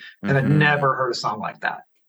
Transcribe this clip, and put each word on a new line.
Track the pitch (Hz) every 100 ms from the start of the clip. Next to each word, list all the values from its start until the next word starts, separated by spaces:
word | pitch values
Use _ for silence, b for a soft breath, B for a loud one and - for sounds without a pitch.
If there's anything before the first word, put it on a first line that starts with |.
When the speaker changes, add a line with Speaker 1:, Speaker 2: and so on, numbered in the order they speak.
| B B
Speaker 1:
And | 98 139
I'd |
Speaker 2:
Mm-hmm. | 135 151
Speaker 1:
never | 151 143 139
heard | 127 127
a |
song | 117 120 110
like | - -
that. | - - - _